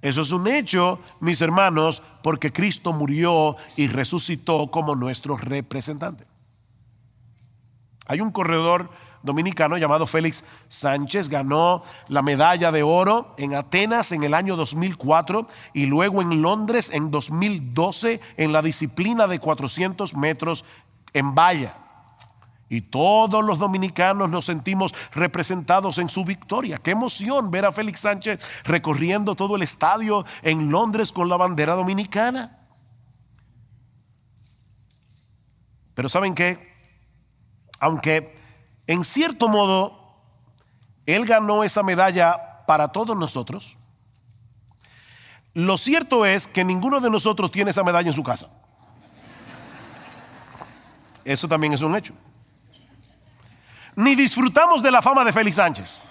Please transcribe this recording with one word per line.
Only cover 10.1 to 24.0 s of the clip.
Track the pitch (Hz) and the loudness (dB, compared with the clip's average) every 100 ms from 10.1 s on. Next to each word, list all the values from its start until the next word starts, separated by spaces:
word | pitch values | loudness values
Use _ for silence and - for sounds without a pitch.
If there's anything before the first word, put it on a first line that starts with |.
| 160 160 - - - _ | 0 -2 -4 -14 -20 _
Sánchez, | - 143 139 139 202 156 | -6 -2 -2 -2 -4 -4
ganó | 143 135 147 170 180 - - - | -4 0 2 4 2 -4 -20 -4
la | 143 | 0
medalla | 139 139 156 180 170 | 0 4 4 4 2
de | 156 | 2
oro | 147 175 190 226 233 - | 2 4 4 2 -2 -10
en | 139 143 | -6 -6
Atenas | 143 180 208 233 208 | -2 0 2 0 -2
en | 170 | -2
el | 147 | 0
año | 156 190 | 0 0
dos | 180 139 151 | -2 -4 -2
mil | 185 170 | -4 -4
cuatro | 131 160 165 196 226 - - | 2 2 2 -4 -4 -16 -10
y | - 139 | -2 0
luego | 147 196 196 | 2 2 0
en | 175 165 | 0 2
Londres | 160 214 214 240 - | 2 0 0 -2 -2
en | 156 156 | -4 -4
dos | 147 139 | -4 -4
mil | 160 202 196 127 | -2 -2 -2 -6
doce | 123 180 - 226 226 - - | -2 -2 -2 -4 -4 -8 -2
en | 156 | 2
la | 156 | 2
disciplina | 156 151 147 113 190 233 208 | 0 -2 -6 -4 -2 2 2
de | 180 | 0
cuatrocientos | 151 151 139 - 185 180 196 | -2 -2 -4 -4 -4 -4 -8
metros | 147 151 160 160 160 - - _ _ - | -2 -2 -2 -4 -6 -10 -20 _ _ -6
en | 147 139 | -4 0
valla. | 139 175 165 117 - - - - _ - _ _ _ _ | 4 4 4 -4 -10 -20 -20 -20 _ -20 _ _ _ _
Y | 117 | -8
todos | - 131 170 214 220 214 | -6 0 4 4 4 2
los | 214 165 | 0 0
dominicanos | 202 190 190 180 | -2 -2 -4 0